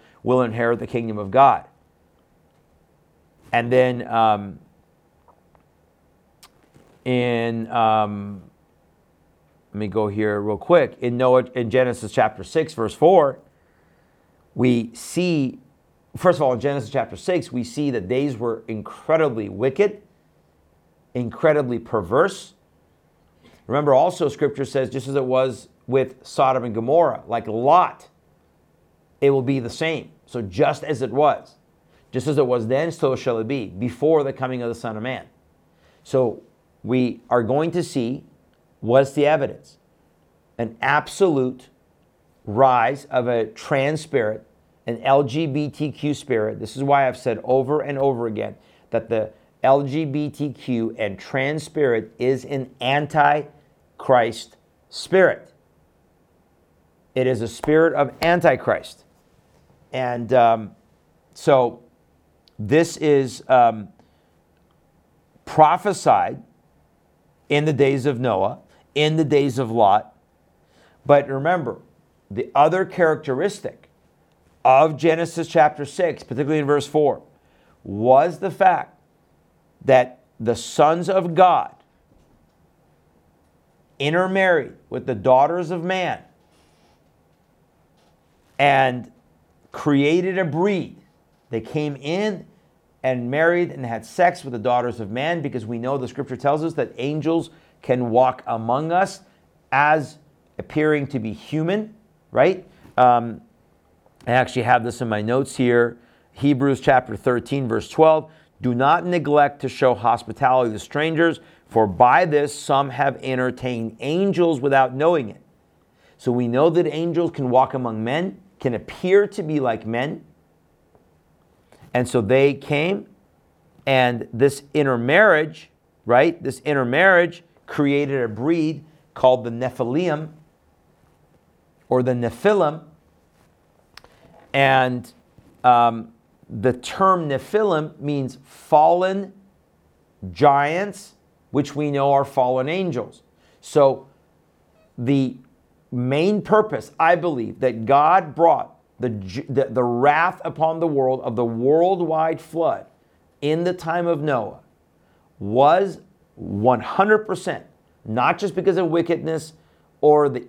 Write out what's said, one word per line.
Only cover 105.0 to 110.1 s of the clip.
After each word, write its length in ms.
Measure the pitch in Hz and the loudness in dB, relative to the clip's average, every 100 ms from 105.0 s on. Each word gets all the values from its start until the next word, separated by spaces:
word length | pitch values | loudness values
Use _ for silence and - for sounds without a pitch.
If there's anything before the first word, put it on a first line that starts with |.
in 80 | 120 | -4
my 140 | 107 | -2
notes 340 | 110 127 139 - | 0 -2 -2 -2
here. 400 | 123 120 120 117 _ _ _ | 2 4 2 -2 _ _ _
Hebrews 500 | - 143 131 139 131 | -2 0 2 0 0
chapter 340 | - 127 - 104 | 2 2 2 -4
thirteen, 500 | 131 120 - 139 123 | -2 -2 -2 -4 -2
verse 220 | 110 - | -4 -2
twelve. 420 | - 160 156 151 _ _ - | 2 4 4 -2 _ _ -8
"Do 140 | 120 | -4
not 320 | 120 139 170 175 | 0 2 2 0
neglect 560 | 175 147 147 143 143 | -2 2 2 2 0
to 60 | 131 | -8
show 240 | - 131 | 0 2
hospitality 800 | 107 117 | 2 0